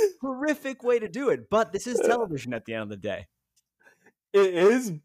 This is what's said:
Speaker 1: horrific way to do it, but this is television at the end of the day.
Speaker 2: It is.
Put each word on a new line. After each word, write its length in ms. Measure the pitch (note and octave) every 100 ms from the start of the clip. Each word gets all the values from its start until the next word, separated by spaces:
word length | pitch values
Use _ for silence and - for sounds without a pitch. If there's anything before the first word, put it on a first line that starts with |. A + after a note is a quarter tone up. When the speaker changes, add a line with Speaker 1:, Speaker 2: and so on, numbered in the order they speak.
| G#4 -
Speaker 1:
horrific 640 | C4+ B3+ D4+ D4 C4+ -
way 160 | A#3+ A#3+
to 100 | G#3+
do 180 | G3+ C4+
it, 180 | C3+ A2+
but 240 | G#3+ A3
this 120 | G3+ B3
is 140 | A#3+
television 540 | - A#3+ G#3 C#3 B2
at 100 | A#2
the 100 | A#2 A2+
end 80 |
of 40 | G#2+
the 60 | G2+
day. 320 | G#2 F2+ F2 _ _ _ _ _ _ _ _ _ _
Speaker 2:
It 220 | G3+ F#3+
is. 400 | F3 G3 B3+ A#3+ D3+